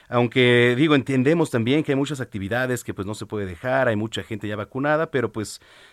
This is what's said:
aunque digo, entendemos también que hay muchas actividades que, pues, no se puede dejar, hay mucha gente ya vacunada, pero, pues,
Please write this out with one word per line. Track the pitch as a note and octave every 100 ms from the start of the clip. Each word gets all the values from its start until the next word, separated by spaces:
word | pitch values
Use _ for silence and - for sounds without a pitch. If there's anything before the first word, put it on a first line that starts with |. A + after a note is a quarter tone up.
| -
aunque | A#2+ B2 C3 B2 A#2+ A#2+ B2
digo, | D#3 D3
entendemos | B2 C3+ B2+ E3+ D#3+
también | B2 A2+ D3
que | D3+
hay | C3+
muchas | C#3 D3
actividades | B2+ G#2 F#2+ A2+ B2+ B2
que, | -
pues, | G2 G2
no |
se | G#2+ G2+
puede | G#2+ G2
dejar, | F2 B2+ C3 B2+
hay | G#2+
mucha | A2+ G#2+
gente | - A2 G#2+
ya | G#2
vacunada, | G#2 C3 D3 D3+ D#3+
pero, | C3+ A2+
pues, | A2+ G2+ - - - -